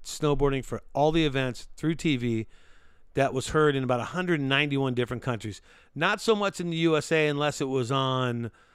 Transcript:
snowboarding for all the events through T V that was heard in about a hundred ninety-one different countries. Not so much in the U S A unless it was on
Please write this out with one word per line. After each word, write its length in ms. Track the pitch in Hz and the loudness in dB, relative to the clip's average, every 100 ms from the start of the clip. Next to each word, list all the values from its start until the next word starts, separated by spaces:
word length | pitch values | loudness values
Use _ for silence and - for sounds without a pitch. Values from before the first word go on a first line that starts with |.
snowboarding 600 | - - 151 139 143 135 | -14 -2 0 2 2 0
for 200 | 117 113 - | -4 -10 -6
all 180 | 139 151 | 0 2
the 140 | 165 156 | 4 2
events 420 | 135 131 117 - - | 0 -2 -6 -12 -6
through 200 | 156 165 | -4 0
T 200 | 175 131 | 0 0
V 300 | 120 113 107 - - - - - - - | 0 -2 -4 -14 -20 -20 -20 -20 -8 -2
that 180 | 135 | 0
was 160 | 127 - | 0 0
heard 260 | 156 151 139 | 2 4 2
in 80 | |
about 180 | 127 123 | 0 -2
a 40 | 110 | -2
hundred 340 | 175 180 160 | -4 -2 0
ninety-one 540 | 135 139 147 139 135 | 2 0 2 0 0
different 300 | 120 123 123 | 0 -2 -4
countries. 380 | - 113 107 98 - - _ 135 | -4 -4 -6 -12 -18 -20 _ -2
Not 260 | 170 208 | -2 0
so 140 | - 214 | 2 2
much 240 | 202 - | 2 -2
in 100 | 175 | -4
the 80 | 165 | 2
U 180 | 165 156 | 4 2
S 160 | - | 2
A 160 | 160 151 | 2 2
unless 320 | 143 147 - | 2 -2 -2
it 100 | 135 | -2
was 220 | 131 117 | -2 0
on 600 | 135 135 131 123 120 117 - _ | 0 2 0 0 -2 -6 -10 _